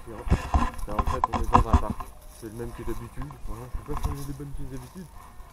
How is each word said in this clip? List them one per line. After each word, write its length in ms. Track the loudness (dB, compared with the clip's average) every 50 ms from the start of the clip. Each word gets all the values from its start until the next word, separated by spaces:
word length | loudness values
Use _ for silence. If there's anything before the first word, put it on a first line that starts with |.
| -4
fait 80 | -6 -8
un- 800 | -4 6 6 6 6 6 4 6 6 6 6 2 0 -2 0 2
là, 80 | 2
en 80 | 4 4
fait 120 | 4 4 2 2 4
on 60 | 2
est 120 | 4 4
dans 180 | 4 2 4 6
un 80 | 6 6
parc, 160 | 6 4 -2 -2 -6 -10 -12 -14 -16 -16 -14 -12
c'est 120 | -10 -10
le 80 | -6 -6
même 100 | -6 -6 -6 -6
que 60 | -4
d'habitude, 420 | -4 -4 -4 -4 -8 -8 -8 -8 -8 -8 -8 -6 -6
voilà, 160 | -6 -6 -8 -6 -6
je 140 | -8 -4 -2
vais 80 | -2
pas 60 | 0 0 0
changer 160 | -2 -2 -4 -6
les 60 | -6
bonnes 180 | -8 -8 -6
petites 220 | -4 -4 -4 -4 -6
habitudes, 320 | -8 -10 -10 -12 -14 -14 -14 -14 -16 -16 -16 -14 -14 -14 -14